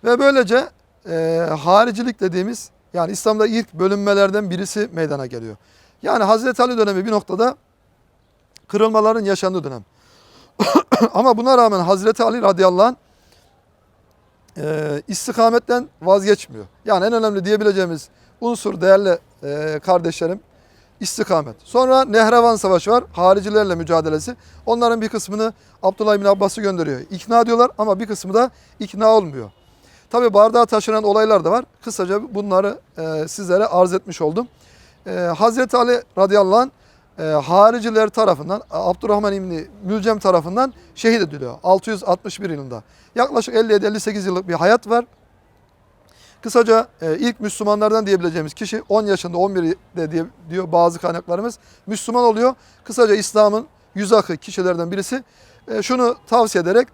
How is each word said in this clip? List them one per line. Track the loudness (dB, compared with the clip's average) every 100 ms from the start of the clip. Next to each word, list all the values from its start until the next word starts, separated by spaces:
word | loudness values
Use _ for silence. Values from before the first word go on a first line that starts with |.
Ve | 0 2
böylece, | 4 2 2 0 -2 _ _ _ -8
e, | -4 -2 -2 -2 -4
haricilik | 2 4 4 0 -6 -4
dediğimiz, | -4 -2 -6 -8 -16 _ _
yani | -6 -4
İslam'da | -2 -2 0 0
ilk | 0 -6
bölünmelerden | -2 -2 0 0 2 2 0 -4
birisi | -6 -6 -6 -6
meydana | -4 -4 -4 -8
geliyor. | -10 -12 -16 _ _ _ _
Yani | -4 0
Hazreti | 2 2 0 0
Ali | 0 0
dönemi | -2 -2 -2
bir |
noktada | -4 -4 -2 -2 -2 _ _ _ _ _ _ _ _ _ _ _
kırılmaların | 0 2 2 2 0
yaşandığı | -2 -2 -2 -4
dönem. | -8 -12 -16 _ _ _ _ _ _ _
<coughs> | 2 2 2 0 2
Ama | 2 2 2
buna | 4 4
rağmen | 4 2
Hazreti | 0 0 0 0
Ali | -2 0
radıyallahu | 0 4 2 4 2
anh, | 2 _ _ _ _ _ _ _ _ _ _ _ _ _ _ _ -10
e, | -6 -4 -4 -6 -8
istikametten | -10 -6 2 2 2 0 -4 -4 _
vazgeçmiyor. | 2 2 4 0 0 -18 -18 _
Yani | -2 0 2
en |
önemli | 0 0 -2
diyebileceğimiz | -2 0 2 0 -2 -6 -12 _ _ _
unsur | -6 -4 -6 -2
değerli, | 4 4 4 -2 _ _
e, | -10 -8 -6 -6
kardeşlerim, | 0 0 0 -4 -6 -6 _ _ _ _ _ _
istikamet. | -10 -6 -2 -2 -2 -14
Sonra | _ 0 4 4
Nehrevan | 4 2 4 4 4 2
Savaşı | 2 0 2
var, | 0 0
haricilerle | 0 4 4 2 0 0
mücadelesi. | -4 0 0 0 -4 -6 -14 _ -14 -4
Onların | 0 0 0
bir | -4
kısmını | -6 -8 -4 -6 -6 _ _
Abdullah | -4 0 0 2
bin |
Abbas'ı | 2 2 0 -2
gönderiyor. | -4 -2 -4 -6 -8
İkna | -14 0 2 4
diyorlar | 4 2 2
ama | -2 -2
bir | -4
kısmı | -8 -2
da | 0 0 _ _ _
ikna | -12 0 4
olmuyor. | 4 2 -10 -14 _ _ _ _ _ _
Tabi | 0 2
bardağa | 6 6 6 2
taşınan | 0 0 -2
olaylar | 2 2 4 2
da | 2
var. | -2 -4 _
Kısaca | -14 -6 -4 -4 -4
bunları, | -8 -2 0 0 -6 _ -12
e, | -8 -6 -8
sizlere | -10 -2 0 2
arz | 2 2
etmiş | 0 -6 -6
oldum. | -4 -4 -8 _ _ _ _ _ -10
E, |
Hazreti | -6 -4 0 0 2 0 0
Ali | 2 0 -4 -2
radıyallahu | 2 4 4 4
anh, | 2 _ _ _ _ -10
e, |
hariciler | -2 -2 2 6 6 4 0 0 0
tarafından, | 2 0 0 -4 -8 -6
Abdurrahman | -4 -4 -4 -2 0 0
İbni | -4 -8 -10 -12 -14
Mülcem | -6 -2 -2 0
tarafından | 2 2 0 -2 -2 -4 _
şehit | -4 0 0
ediliyor | -2 -6 -12 -6
altı | 0 2 0
yüz | -8
altmış | -2 -4 -4 -10
bir | -8
yılında. | -8 -10 -14 -16 _ _
Yaklaşık | -2 0 0 0
elli | 0 2
yedi, | 2 2
elli | -4
sekiz | -6 -6 -4
yıllık | -4 -4
bir |
hayat | -2 2 2 2
var. | -2 -2 _ _ _ _ _ _ _ _ _ _ _ _ _
Kısaca, | -10 -4 0 0 -2 _
e, | -8 -4
ilk | -4 -6
Müslümanlardan | -10 -6 -4 -2 0 -2 0
diyebileceğimiz | -2 -2 -6 -8
kişi | -10 -10 -10 -2
on | -2 0
yaşında, | -4 -4 -4
on | -2
birde | -2 -4 -6 _ -8 -6
diye, | -4 -6 _ -12
diyor | -8 -6
bazı | 0 0 -2
kaynaklarımız, | -8 -8 -6 -6 -6 -10 _ _ -12
Müslüman | -10 -2 2
oluyor. | 2 4 0 -2 _ _
Kısaca | -12 0 2
İslam'ın | 2 0 2 4 2 -6 _ _
yüz | -8 2
akı | 2 2 -8
kişilerden | -10 -4 -2 -2 -4
birisi. | -6 -6 -8 -10 _ _ _ -8
E, | -6
şunu | -2 0 0 -2 _
tavsiye | 2 4 0
ederek | 2 2 0